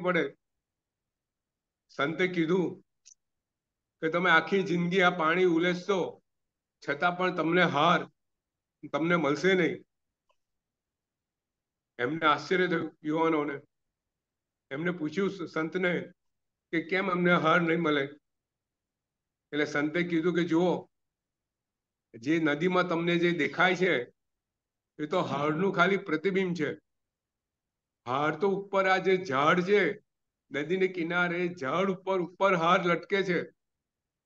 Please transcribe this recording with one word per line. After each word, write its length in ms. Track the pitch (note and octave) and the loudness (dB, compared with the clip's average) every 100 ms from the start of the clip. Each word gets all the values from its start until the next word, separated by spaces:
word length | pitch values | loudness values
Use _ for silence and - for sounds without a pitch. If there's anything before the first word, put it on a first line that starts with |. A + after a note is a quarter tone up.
પડે. 320 | F3+ E3+ C#3 - _ _ _ _ _ _ _ _ _ _ _ _ _ _ _ | 0 -2 -2 -8 _ _ _ _ _ _ _ _ _ _ _ _ _ _ _
સંતે 380 | - C#3 C3+ F3+ | -6 -4 -2 -2
કીધું 560 | F3+ D#3+ F#3 D#3+ - _ _ - _ _ _ _ _ _ _ _ _ | 0 0 0 -2 -6 _ _ -20 _ _ _ _ _ _ _ _ _
કે 80 | D#3+ | -4
તમે 200 | E3+ F3+ | 0 4
આખી 340 | D#3+ D#3+ G3 | 4 4 0
જિંદગી 380 | D3+ F3 F3 F#3+ | 0 0 0 2
આ 80 | F3+ | 2
પાણી 360 | F3+ D#3+ F3 F#3 | 2 0 2 2
ઉલેચશો, 760 | E3 F3+ F3+ F#3 F#3+ C3+ - _ _ _ _ _ _ - | 4 0 -2 -2 -2 -2 -8 _ _ _ _ _ _ -6
છતાં 280 | C#3 F3+ F3+ | -2 -2 0
પણ 180 | F#3 F3 | -2 0
તમને 280 | D#3+ F3 | 0 2
હાર, 460 | E3 C#3 D#3+ F3 - _ _ _ _ _ _ _ D3+ | 2 4 4 2 -2 _ _ _ _ _ _ _ -8
તમને 240 | C#3+ E3 F3 | -2 0 2
મળશે 380 | C#3+ D3+ F3+ | 2 2 2
નહીં. 320 | F#3+ D#3 - - _ _ _ _ _ _ _ _ _ _ _ _ _ _ _ _ _ _ _ _ - | 2 2 -2 -12 _ _ _ _ _ _ _ _ _ _ _ _ _ _ _ _ _ _ _ _ -6
એમને 260 | B2 D#3+ D#3+ | -4 0 0
આશ્ચર્ય 420 | C#3+ - F#3 F3+ | 0 0 0 0
થયું 300 | E3 D#3+ - | -2 -4 -8
યુવાનોને. 580 | D3+ D#3 D#3+ D#3 D3 C#3 - _ _ _ _ _ _ _ _ _ _ | -6 0 2 0 -2 -8 -14 _ _ _ _ _ _ _ _ _ _
એમને 200 | C3+ F3 | -4 -4
પૂછ્યું 380 | F3 D3+ F#3+ F#3+ | -2 -4 -2 -2
સ-, 240 | - D#3+ | -4 -6
સંતને 580 | D#3+ D#3+ F3+ F3+ D#3 - _ _ _ _ _ _ | -4 -4 -2 -2 -2 -6 _ _ _ _ _ _
કે 100 | E3 | -6
કેમ 300 | D#3+ F#3 G3 | -2 -2 -2
અમને 220 | F3+ F3 | 0 2
હાર 280 | F3 D#3 F3 | 4 4 2
નહીં 180 | E3+ E3+ | 2 0
મળે? 400 | D#3+ D3 C3+ - _ _ _ _ _ _ _ _ _ _ _ _ _ | 2 0 -2 -10 _ _ _ _ _ _ _ _ _ _ _ _ _
એટલે 140 | D3 C#3+ | -6 -4
સંતે 380 | D3 D3+ E3+ | -2 -2 -2
કીધું 320 | F3 E3 E3+ E3+ | -2 -2 0 -2
કે 80 | |
જુઓ, 460 | D#3+ E3 F3+ - - _ _ _ _ _ _ _ _ _ _ _ _ | 0 2 2 -2 -6 _ _ _ _ _ _ _ _ _ _ _ _
જે 260 | A#2 A#2+ E3 | -10 -2 0
નદીમાં 500 | D#3 D3 F3+ F3+ F3 | 2 0 2 2 0
તમને 300 | E3+ E3+ E3+ | 0 0 2
જે 120 | F3 | 0
દેખાય 440 | F3 - - F3+ E3+ | 0 -2 0 0 2
છે, 360 | F#3 C3+ B2 _ _ _ _ _ _ _ _ - | 0 0 -4 _ _ _ _ _ _ _ _ -12
એ 60 | D3+ | -4
તો 160 | F#3 | -4
હારનું 520 | C#3 C#3 D3+ D#3 F#3+ | -2 -2 -2 0 -2
ખાલી 240 | F3 F3+ F#3+ | 2 2 2
પ્રતિબિંબ 580 | F3 D#3 G3 F#3+ F#3 E3 | -2 -4 -2 -2 -2 -2
છે. 220 | C#3 G2+ _ _ _ _ _ _ _ _ _ _ _ _ A#2+ | -4 -6 _ _ _ _ _ _ _ _ _ _ _ _ -6
હાર 340 | C3+ D3+ D#3 | -2 -2 0
તો 100 | G3 | -2
ઉપર 380 | F#3+ - G3 F#3+ | -2 -2 0 2
આ 100 | F#3 | 2
જે 280 | F3+ F#3 B2 | 2 0 0
ઝાડ 360 | C3 D3+ F3+ | 2 2 2
છે, 420 | F3+ G#3 E3+ - _ _ _ _ _ | 2 2 2 -2 _ _ _ _ _
નદીને 360 | C#3 D3+ F#3 F#3 | -8 -4 -2 -2
કિનારે 600 | F3+ E3 F3 F3 E3+ F3 | -2 -4 0 0 -2 -4
ઝાડ 420 | F3 C3 D#3+ G3 | -4 -4 0 -2
ઉપર, 300 | F3+ - F#3+ | -2 -2 -2
ઉપર 360 | E3 - F#3+ F3+ | -4 0 2 4
હાર 300 | E3 F#3+ F3 | 4 4 2
લટકે 380 | E3 - G3 | -2 -2 -2
છે 280 | F3 E3 B2 _ _ _ _ _ _ _ | 0 -2 -4 _ _ _ _ _ _ _